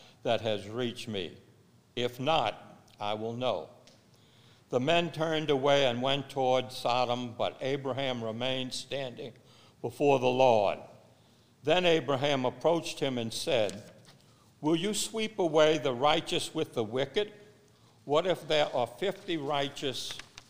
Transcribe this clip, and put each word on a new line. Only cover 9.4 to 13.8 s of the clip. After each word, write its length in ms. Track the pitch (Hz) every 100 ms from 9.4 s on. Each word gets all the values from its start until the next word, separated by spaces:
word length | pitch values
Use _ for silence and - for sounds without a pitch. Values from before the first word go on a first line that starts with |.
| - - - _
before 380 | 120 - 143 135
the 80 | 127
Lord. 520 | 127 131 113 95 73 - - - _ _ _ _ _
Then 220 | - 180 180
Abraham 600 | 165 131 131 147 139 127
approached 560 | 123 160 170 165 -
him 160 | 139 123
and 160 | 113
said, 580 | - - 127 101 98